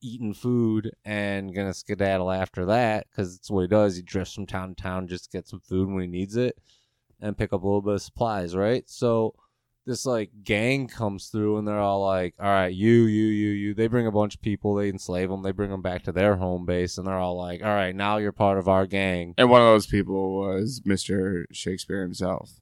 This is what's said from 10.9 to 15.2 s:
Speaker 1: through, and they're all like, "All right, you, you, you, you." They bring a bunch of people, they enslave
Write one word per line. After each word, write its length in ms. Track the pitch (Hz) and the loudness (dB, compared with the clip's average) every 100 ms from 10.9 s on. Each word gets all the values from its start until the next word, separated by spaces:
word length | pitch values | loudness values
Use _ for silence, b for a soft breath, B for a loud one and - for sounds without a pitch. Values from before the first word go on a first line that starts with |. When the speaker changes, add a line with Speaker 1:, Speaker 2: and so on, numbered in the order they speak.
| - 107 95 - | -4 -4 -4 -6
Speaker 1:
through, 280 | 110 104 104 | -2 0 0
and 100 | 104 | 0
they're 120 | 104 | 0
all 260 | 101 98 | 2 2
like, 300 | 98 95 90 - | 2 0 -2 -2
"All 80 | 101 | 2
right, 200 | 98 92 | 2 2
you, 320 | 92 110 117 113 | 2 6 6 6
you, 180 | 107 107 | 4 2
you, 200 | 104 104 | 2 0
you." 260 | 101 101 | -2 -4
They 120 | 104 113 | -2 0
bring 180 | 120 113 | 0 0
a 60 | |
bunch 220 | 104 104 | 0 0
of 80 | - | -2
people, 320 | 110 101 104 | -4 -2 -2
they 160 | 101 101 | -2 -2
enslave 400 | 95 - 90 | -4 -6 -4